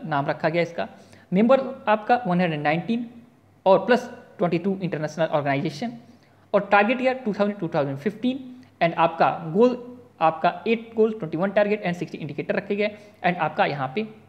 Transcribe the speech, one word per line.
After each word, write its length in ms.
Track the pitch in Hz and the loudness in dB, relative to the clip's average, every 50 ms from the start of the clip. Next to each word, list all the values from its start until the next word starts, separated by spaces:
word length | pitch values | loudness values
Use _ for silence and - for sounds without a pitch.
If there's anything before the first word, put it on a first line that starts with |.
| - | -6
नाम 220 | 160 156 139 143 | -4 -2 -2 0
रखा 220 | 147 147 - - 160 | -2 -4 -2 -2 0
गया 140 | 160 175 | 0 0
इसका। 260 | 170 165 - - - - - - - - - - - _ | -2 -2 -4 -8 -10 -10 -12 -18 -20 -20 -20 -20 -8 _
मेंबर 280 | 175 185 220 240 269 262 262 - - - - - | 2 2 4 6 4 4 2 -4 -10 -6 0 0
आपका 340 | 214 220 214 - 247 240 247 | 0 0 2 0 0 0 2
वन 140 | 180 175 175 | 0 0 2
हंड्रेड 200 | 185 170 160 147 | 2 0 0 0
नाइनटीन 500 | 147 147 156 170 165 - 226 240 240 - - - - - _ _ _ _ _ _ _ | 0 0 0 0 -2 -2 -4 -4 -4 -8 -14 -18 -20 -20 _ _ _ _ _ _ _
और 120 | 185 190 175 | 4 6 6
प्लस 320 | 190 226 247 220 - - - - - - - - | 6 4 2 2 0 -4 -14 -18 -20 -20 -6 -4
ट्वेंटी 200 | 175 175 170 170 | -2 0 0 0
टू 200 | 175 202 190 190 | 0 -2 -2 -2
इंटरनेशनल 440 | 190 160 - 151 156 147 - - 160 | -4 -4 -4 -4 -4 -6 -2 -2 -2
ऑर्गेनाइजेशन। 680 | 160 160 151 139 143 139 139 147 160 - - 240 226 240 - - - - _ _ _ _ _ _ _ - | 0 0 0 0 0 0 0 -2 -4 -6 -6 -8 -8 -8 -12 -18 -20 -20 _ _ _ _ _ _ _ 0
और 60 | 202 | 0
टारगेट 400 | 196 - - 202 208 208 262 247 | 2 4 4 6 6 4 2 2
ईयर 140 | 254 262 254 | 2 0 0
टू 180 | 254 - 214 | 0 -2 -4
थाउजेंड, 260 | 185 - 202 208 208 202 | 0 0 0 0 0 -4
टू 100 | 175 160 | -6 -2
थाउजेंड 300 | 165 160 143 143 135 135 | 0 0 0 0 -4 -4
फिफ्टीन। 640 | - 214 202 - - 247 262 269 - - - - - - _ _ | -4 -6 -4 -2 -2 -2 -2 -2 -8 -14 -18 -20 -20 -20 _ _
And 120 | 175 165 165 170 | 0 0 4 4
आपका 320 | 165 170 - - 175 139 147 170 170 | 2 2 4 2 2 2 2 0 -4
गोल, 520 | 160 156 196 240 254 247 247 - - - - - - _ - | -2 2 4 4 4 4 0 -6 -14 -18 -20 -20 -20 _ 0
आपका 440 | 165 160 160 - - 175 175 - - 214 | 2 2 2 2 0 0 0 0 -2 -2
एट 240 | 226 226 226 - - | -2 -2 -2 -4 0
गोल, 160 | 220 214 226 | 2 2 2
ट्वेंटी 240 | 214 220 - 156 - | 2 -2 -6 -6 -4
वन 140 | 156 185 202 | -2 -2 0
टारगेट 340 | 196 214 208 202 208 214 - | 2 2 2 2 0 0 -2
and 100 | 175 175 | -4 -4
सिक्सटी 240 | 175 156 - - - | -4 -6 -8 -8 -10
इंडिकेटर 360 | 160 147 143 - 156 - 202 | -10 -8 -6 -6 -4 -2 -2
रखे 220 | 208 196 - 208 | -4 -2 -4 -2
गए। 140 | 202 208 214 208 - - - - _ - | -2 -2 -2 -4 -8 -16 -20 -14 _ -2
And 100 | 180 175 | -2 0
आपका 300 | 170 160 156 - - 196 | 0 -2 -2 0 0 0
यहाँ 260 | 165 143 143 131 135 - | 0 0 -2 -6 -4 -4
पे 120 | 214 220 214 - - - | -6 -6 -6 -10 -16 -8